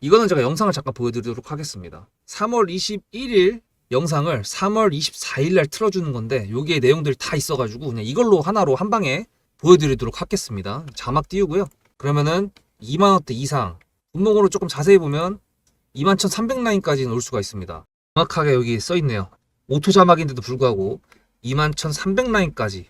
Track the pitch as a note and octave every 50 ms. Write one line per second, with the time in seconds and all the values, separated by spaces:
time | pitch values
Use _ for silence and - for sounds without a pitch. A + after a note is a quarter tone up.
0 | C3+ C#3+ G3 A3+ A3+ F#3+ F3 D3 A#2+ B2+ D#3+ D3+ A3 G3+ E3 - - C3 A#2 -
1 | A#2+ A#2+ A#2 A#2+ G#2+ A#2 A2+ B2 - - D3+ D3 D3+ D3 - G2+ F2 E2 D2+ E2+
2 | G2+ _ _ _ _ - - - - A#3 B3 A#3 G#3 E3+ F3 F#3+ - - G#3 G3
3 | - _ - A3+ C4 B3 A#3 G3 F3+ G3 A#3+ A3+ - _ _ _ _ - A#2+ C3
4 | E3 C#3+ D#3 D3 D3 E3+ D3+ A2+ G2+ - - - F#3+ G3+ G#3+ A3 A3 G3+ D3 D3
5 | D#3 - - - - - - C3 C#3+ E3+ F#3 F3 D3+ D3 - - A3 G#3 G3+ F#3
6 | E3+ D3+ B2+ A#2 A2 A2+ C3+ B2 G2+ G2 A2 B2+ D3+ D#3 E3 D3 B2+ B2+ D3 E3
7 | D3 D3 C3 - - - E3 D3 - - D3+ B2+ B2 G#2+ A2 A#2+ D3+ C#3 A#2 A2+
8 | G#2 A2+ C#3 A3 A#3+ A3+ G3+ E3 C#3+ E3+ G#3+ G#3+ F#3 D3 C3 - F#3 G#3 G#3+ A3
9 | F3 C#3 C3 F3 A3+ - _ _ _ _ _ _ - E3+ F3+ E3+ D3+ C#3+ C3 A#2
10 | B2 A2+ - - F3 - G#3 F#3+ - - A2 G2 F#2 G2+ G#2+ C#3+ E3 C#3+ - -
11 | - A#2+ C3+ D#3 D#3 - F3+ G3 G3+ D3+ D#3 G3 G3+ - _ _ _ _ _ -
12 | - C#3+ D3 D3 C#3+ D3+ E3 F#3 G3+ G3 - _ _ _ _ - G#2+ A2+ C#3+ F#3
13 | G3 G3+ F#3+ F3+ D#3 - A#2+ A#2+ C#3 C3+ D3+ C3+ G#2+ F2+ E2+ - _ _ _ _
14 | _ _ - E3 G3 A3 G#3 G#3 G3+ F#3 - G3 F#3 E3+ - C#3+ D3 F#3+ G3+ F#3
15 | E3 D3 C#3+ D#3 E3+ F#3 G#3 G3+ _ _ _ _ _ _ _ _ _ _ - C3
16 | D3 G3 F#3+ F#3 - F#3+ - G#3 A3+ A3+ C4 B3+ A#3+ A3+ G#3 G3 - - D3 C3+
17 | C3 A#2+ A2+ B2 B2 - B2+ G#2+ G2+ - - G2+ F2+ E2+ E2+ D#2+ - _ _ _
18 | _ _ - D#3+ E3 - - E3 D3+ D3 C3 B2+ A#2+ A#2 A#2 G#2+ - - F3 F3
19 | D3+ C3+ A2+ G#2 F#2+ - _ _ _ _ _ _ _ - C3+ D3 D3 G3+ F#3+ G3
20 | F#3 F3 E3+ D#3+ E3 C#3+ C3 B2 - - B2+ B2 C3 B2 A2 F#2+ F#2+ G2+ C3 -
21 | _ _ _ _ _ _ _ _ - A#2+ C3+ D3 D3+ D3+ D3 - - D#3 D3 -
22 | - F#3+ G3 A#3+ B3+ B3 A3 G#3 F#3 D3+ - - A2+ G#2 F#2+ F2+ E2+